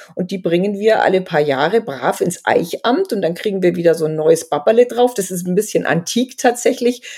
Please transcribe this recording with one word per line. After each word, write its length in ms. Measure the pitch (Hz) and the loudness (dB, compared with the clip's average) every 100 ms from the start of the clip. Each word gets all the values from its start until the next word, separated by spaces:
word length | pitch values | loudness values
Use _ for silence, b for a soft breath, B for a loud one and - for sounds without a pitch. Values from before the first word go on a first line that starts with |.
| B - | B -8
Und 160 | 180 | -6
die 80 | 196 | -4
bringen 380 | 180 170 202 196 | 0 0 0 0
wir 220 | 220 214 | 2 2
alle 200 | - 185 | 2 2
paar 180 | 180 160 | 0 0
Jahre 380 | 151 131 156 226 | 0 2 2 0
brav 400 | 214 131 143 202 | -2 -4 -2 0
ins 220 | 180 - - | -2 -2 0
Eichamt 680 | - 170 - 220 285 381 | 0 -2 -4 -2 0 0
und 80 | 208 | -2
dann 140 | 170 175 | -2 -4
kriegen 280 | 214 190 | -4 0
wir 140 | 180 175 | 0 2
wieder 180 | 170 160 | 2 2
so 100 | 156 | 0
ein 100 | 156 | 0
neues 320 | 156 160 - | 2 2 2
Babberle 360 | 147 220 226 247 | -2 2 4 4
drauf. 280 | 240 247 | 4 0
Das 180 | 254 185 | 0 -4
ist 160 | 185 180 | -4 -2
ein 80 | 180 | -2
bisschen 300 | 214 160 - | 0 -2 0
antik 520 | 160 170 233 254 - | -2 -2 -2 -2 0
tatsächlich, 680 | 254 233 320 262 240 247 B | 0 2 -2 0 -2 -2 B